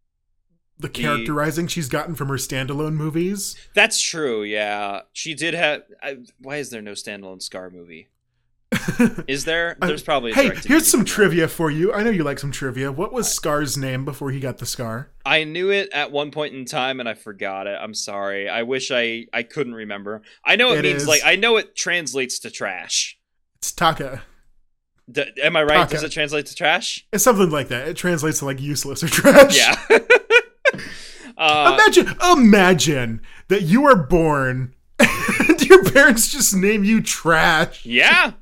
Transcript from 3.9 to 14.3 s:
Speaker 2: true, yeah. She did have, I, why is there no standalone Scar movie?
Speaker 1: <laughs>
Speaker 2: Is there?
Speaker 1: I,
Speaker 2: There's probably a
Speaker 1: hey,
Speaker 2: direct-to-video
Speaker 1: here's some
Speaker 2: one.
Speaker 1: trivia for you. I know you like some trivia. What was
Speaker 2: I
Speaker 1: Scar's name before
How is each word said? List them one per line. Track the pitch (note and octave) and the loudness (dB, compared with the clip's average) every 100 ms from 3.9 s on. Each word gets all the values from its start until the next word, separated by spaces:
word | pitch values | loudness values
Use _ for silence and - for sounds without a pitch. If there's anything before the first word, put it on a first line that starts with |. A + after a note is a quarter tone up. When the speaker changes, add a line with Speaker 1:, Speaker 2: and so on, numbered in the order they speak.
| - | 0
Speaker 2:
true, | - E3+ D3 A2 | -4 -4 -4 -4
yeah. | G#2 G#2+ G#2 G#2 G2+ G2 - | -4 -4 -4 -4 -6 -8 -14
She | - D#3+ | -14 -12
did | C#3 E3 | -6 -6
have, | E3+ D#3 D3 - - | -2 -2 -4 -10 -16
I, | C#3+ C3+ A#2+ _ | -14 -14 -18 _
why | C3 D3 | -12 -10
is | B2 | -10
there | A#2+ | -12
no | G#2 | -12
standalone | G2+ - G2+ G2 F#2 | -14 -12 -14 -14 -16
Scar | - G2 F#2 | -14 -14 -16
movie? | F2+ E2+ D#2+ - _ _ _ _ _ _ | -18 -20 -20 -20 _ _ _ _ _ _
Speaker 1:
<laughs> | - - - A#3 - D#3 | -6 -4 0 0 -2 -8
Speaker 2:
Is | C#3 D#3+ | -6 -4
there? | E3 E3+ E3 | -4 -4 -4
Speaker 1:
I, | F3 | -4
Speaker 2:
There's | D3+ | -4
probably | - C#3+ A#2+ | -2 -2 0
a | |
Speaker 1:
hey, | A2+ | 0
Speaker 2:
direct-to-video | C#4 - - D4+ | 0 -2 0 2
Speaker 1:
here's | - | 4
some | - | 2
Speaker 2:
one. | F3+ | 0
Speaker 1:
trivia | - G3 E3 D#3+ | 2 2 2 0
for | - D#3+ | 0 -2
you. | D3+ F#3 | 0 -2
I | G3+ | 0
know | A3 | -2
you | G3+ | -2
like | C#3+ C3+ | -2 -6
some | B2+ | -8
trivia. | - C3+ C3 C#3 | -6 -8 -6 -6
What | C3+ G#3 | -6 -6
was | B3 G#3 | -4 -4
Speaker 2:
I | |
Speaker 1:
Scar's | - E3 D3 D3 A#2 | -4 -2 -2 -2 -4
name | C3+ B2+ | -6 -6
before | C#3 C#3 C#3 | -8 -8 -6